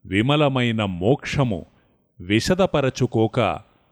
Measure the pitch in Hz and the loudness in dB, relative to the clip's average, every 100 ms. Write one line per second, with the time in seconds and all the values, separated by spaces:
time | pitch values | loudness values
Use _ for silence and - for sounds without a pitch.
0 | - 98 127 147 143 131 120 110 101 87 | -4 0 2 2 2 2 0 0 -2 0
1 | 98 143 - 143 127 87 - _ _ _ | 0 0 -2 -2 -2 -2 -8 _ _ _
2 | _ - 90 110 - 185 180 151 131 - | _ -12 -2 0 2 0 0 0 -2 -2
3 | 127 113 110 127 98 76 - _ _ | -2 0 0 0 -2 -4 -10 _ _